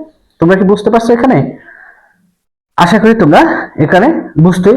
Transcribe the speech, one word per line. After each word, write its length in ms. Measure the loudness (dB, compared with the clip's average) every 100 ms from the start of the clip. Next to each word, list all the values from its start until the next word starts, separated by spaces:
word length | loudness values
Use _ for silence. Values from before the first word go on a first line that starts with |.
| -12 _ _ _
তোমরা 140 | 0 0
কি 60 | 0
বুঝতে 160 | -2 -2
পারছো 160 | -2 0 0
এখানে? 220 | 0 0 -4 -10 -20 -20 -20 _ _ _ _ _ _ _ _ -2
আশা 200 | 0 2
করি 120 | 2 2
তোমরা 180 | 2 2 2 -2 -10 -6
এখানে 240 | -2 0 0 -2 -6 0
বুঝতে 260 | 0 2 0